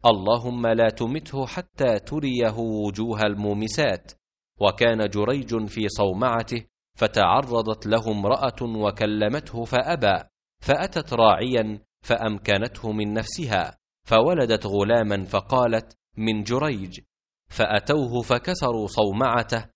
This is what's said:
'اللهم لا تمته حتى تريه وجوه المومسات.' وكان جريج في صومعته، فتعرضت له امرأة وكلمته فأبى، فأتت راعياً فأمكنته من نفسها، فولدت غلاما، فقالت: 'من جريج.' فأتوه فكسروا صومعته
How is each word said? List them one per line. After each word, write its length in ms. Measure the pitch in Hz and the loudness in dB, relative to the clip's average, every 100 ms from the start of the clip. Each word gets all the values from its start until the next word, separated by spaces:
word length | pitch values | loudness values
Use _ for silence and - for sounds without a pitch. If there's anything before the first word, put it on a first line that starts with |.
| 120 | 4
'اللهم 600 | 104 98 117 123 120 117 | 2 2 0 -2 -2 0
لا 220 | 113 113 | 4 2
تمته 580 | - 117 151 - 139 127 | 2 -6 -6 -8 -8 -6
حتى 520 | - - - 131 107 | -8 -12 -2 0 0
تريه 560 | - 139 139 123 113 110 | -4 -6 -2 0 0 0
وجوه 640 | 113 107 104 101 117 107 | -4 -2 -4 -4 -4 0
المومسات.' 880 | 107 101 104 104 110 - 143 90 - - _ _ _ _ | 0 0 -2 -2 -2 0 -2 -2 -8 -20 _ _ _ _
وكان 480 | 101 95 117 110 104 | 0 4 2 2 0
جريج 580 | 101 107 139 113 113 104 | 0 0 -2 -2 -4 -4
في 220 | 113 104 | -4 -4
صومعته، 760 | - 101 92 123 117 110 120 - _ _ - | 0 0 0 0 0 -4 -8 -10 _ _ -2
فتعرضت 880 | 107 - 90 113 131 117 110 107 104 | 0 4 4 4 2 -2 0 -4 0
له 240 | 110 110 | 0 0
امرأة 520 | 104 101 - 131 - | -2 0 0 0 -4
وكلمته 1040 | 120 110 104 101 107 107 104 143 147 117 | -6 -2 -2 0 -2 0 0 -2 -8 -10
فأبى، 600 | 117 127 139 165 104 90 - _ _ _ | -2 -2 -2 0 2 0 -4 _ _ _
فأتت 500 | - 143 196 165 - | -2 0 0 -6 -4
راعياً 680 | 117 110 87 123 120 107 104 _ _ | 4 6 6 2 0 -2 -8 _ _
فأمكنته 880 | - 117 110 104 - 98 117 - 113 | -2 0 0 -2 0 0 0 -6 -6
من 200 | 107 104 | -4 -2
نفسها، 680 | 110 110 - 139 98 78 _ _ _ - | -4 -6 -8 -2 -2 -2 _ _ _ 4
فولدت 580 | 113 135 175 120 110 104 | 4 6 2 2 0 0
غلاما، 580 | 101 101 117 107 101 | 0 4 2 2 -2
فقالت: 720 | 95 101 - 127 120 113 - _ _ - | -2 -4 0 2 2 0 -4 _ _ -4
'من 260 | 110 110 | -2 -2
جريج.' 580 | 104 127 151 113 95 - _ _ _ _ _ | -2 -2 -2 -4 -10 -14 _ _ _ _ _
فأتوه 720 | - 104 104 - 151 123 120 | 0 2 2 2 0 2 -2
فكسروا 640 | 113 - - 180 131 117 104 | 0 0 0 -2 -2 -2 -2
صومعته 800 | - 107 101 135 120 113 117 - | 0 0 2 2 0 0 -4 -6